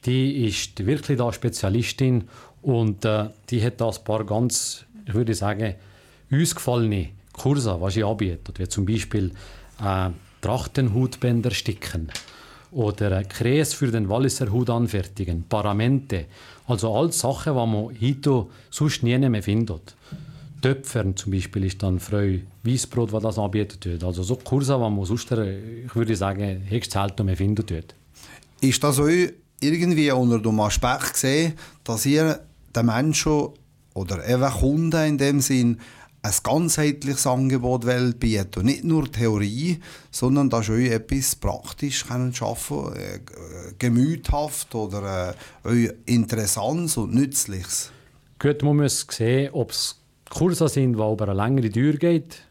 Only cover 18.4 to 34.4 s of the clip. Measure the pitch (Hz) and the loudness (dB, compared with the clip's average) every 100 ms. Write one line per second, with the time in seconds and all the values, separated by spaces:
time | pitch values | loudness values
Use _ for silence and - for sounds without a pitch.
18.4 | 98 - - - 151 - 120 127 135 110 | 0 -10 -16 -2 0 2 2 4 4 2
19.4 | 98 107 110 82 - - - - - - | 2 0 0 -4 -10 -20 -18 -16 -16 -18
20.4 | - - 127 135 - 120 98 95 101 95 | -20 -2 0 0 -2 -2 0 -2 -2 -2
21.4 | 95 104 95 92 98 92 - 107 101 95 | -2 -2 -2 -2 -2 -2 -2 0 0 0
22.4 | 95 - 113 127 - 127 113 107 110 107 | -4 -6 -2 -2 -2 -2 0 0 -2 -2
23.4 | 101 104 101 - 90 85 90 87 92 123 | -2 0 -2 -6 -6 -4 -4 -4 -4 -4
24.4 | - 131 139 135 113 101 92 117 - 113 | 0 0 2 0 0 -2 -2 -4 -2 -2
25.4 | 101 98 110 117 123 117 113 104 98 98 | -2 -6 -12 -14 -6 -2 0 0 0 -2
26.4 | 101 95 98 110 - 101 101 - 98 90 | -4 -4 -4 -4 -2 -2 -2 0 0 2
27.4 | 98 107 107 82 - - _ - - - | 0 0 -2 -6 -8 -20 _ -20 -20 -20
28.4 | - _ 135 127 147 135 147 175 180 - | -20 _ 0 2 0 2 2 2 2 -4
29.4 | _ - 143 165 175 160 147 127 123 117 | _ -4 0 2 2 4 4 4 4 4
30.4 | 113 107 104 - 123 139 - - 135 143 | 2 2 2 2 0 0 -2 -2 2 2
31.4 | 165 160 - - - 113 135 147 160 - | 0 -2 -14 -14 -6 -2 2 4 4 0
32.4 | - - - - 117 113 151 151 - 151 | -8 -20 -6 2 2 4 2 2 2 0
33.4 | 143 - - _ _ - 92 92 - 123 | 0 -8 -20 _ _ -8 -6 -6 0 2